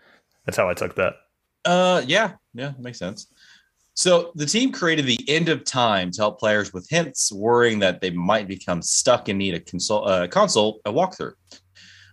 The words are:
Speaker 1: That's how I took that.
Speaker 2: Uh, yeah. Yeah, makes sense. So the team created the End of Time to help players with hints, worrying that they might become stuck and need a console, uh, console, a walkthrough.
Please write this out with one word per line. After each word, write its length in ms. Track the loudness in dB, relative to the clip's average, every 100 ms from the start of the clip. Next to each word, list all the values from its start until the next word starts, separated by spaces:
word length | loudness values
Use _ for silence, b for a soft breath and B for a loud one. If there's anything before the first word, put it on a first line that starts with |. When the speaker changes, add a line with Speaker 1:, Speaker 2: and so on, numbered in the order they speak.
| b b b _
Speaker 1:
That's 120 | -6 0
how 120 | 0
I 60 |
took 220 | 0 -4 -2
that. 180 | -2 -4 _ _ _ _
Speaker 2:
Uh, 380 | 0 2 4 2 2
yeah. 260 | 0 0 -4 _
Yeah, 180 | -12 -12 -10
makes 200 | -14 -10
sense. 300 | -10 -10 -16 b b b b b _
So 380 | -2 4 4 2
the 120 | -6 -2
team 260 | 0 0
created 340 | 0 0 2 2
the 180 | 0 0
End 200 | 0 2
of 140 | 0
Time 460 | -2 0 2 2 -2
to 100 | -2
help 200 | -2 0
players 320 | 0 0 0
with 160 | -8 -4
hints, 400 | -2 -2 -2 -4
worrying 460 | -2 2 4 4 4
that 220 | 0 0
they 100 | -4
might 380 | -2 0 0 -2
become 340 | -10 -6 -6
stuck 460 | -2 0 2 2 2
and 100 | -4
need 160 | -2
a 60 | -4
console, 460 | -6 -8 -2 -2 0
uh, 180 | 0 0
console, 540 | 0 2 2 2 0
a 80 | -4
walkthrough. 420 | -2 -2 -4 -12 -12 _ B _ _ B B B